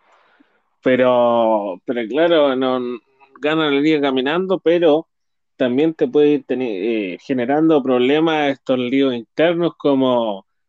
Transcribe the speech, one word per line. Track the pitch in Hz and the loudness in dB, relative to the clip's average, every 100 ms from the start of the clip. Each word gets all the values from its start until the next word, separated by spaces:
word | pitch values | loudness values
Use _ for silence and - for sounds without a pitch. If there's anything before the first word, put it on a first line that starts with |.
| _ _ _ _ _ _ _ _ | _ _ _ _ _ _ _ _
Pero, | 135 127 127 123 120 117 113 107 101 92 | 0 2 4 4 2 2 2 0 -2 -8
pero | - 120 110 | -8 -6 -4
claro, | 131 170 170 143 131 | 0 2 4 2 0
no, | 131 127 123 123 - _ _ - | -2 -2 -6 -10 -16 _ _ -8
gana | 151 160 151 | -4 -2 0
la | 139 | 0
liga | 151 156 | 0 0
caminando, | 139 131 131 165 190 180 | 0 -2 -2 -2 -2 -2
pero | 160 175 170 151 - _ _ _ _ - | 0 2 2 2 -2 _ _ _ _ -4
también | 127 123 160 | -2 0 -2
te | 160 143 | -2 -2
puede | 139 147 | 2 2
ir | 147 - | 2 -2
teni-, | 127 127 98 107 113 98 | -6 -4 -4 -4 -4 -6
eh, | 87 | -8
generando | - 131 120 147 160 156 | -6 -4 -2 0 2 2
problemas | 131 123 123 147 165 156 147 | 2 0 2 2 0 0 -2
estos | 135 - 131 | -4 -4 -4
líos | 123 135 139 | -2 -2 0
internos, | 120 113 - 165 170 170 - | -2 -8 -2 0 0 -2 -2
como, | 147 135 131 123 113 98 - _ | 0 2 2 0 -2 -6 -12 _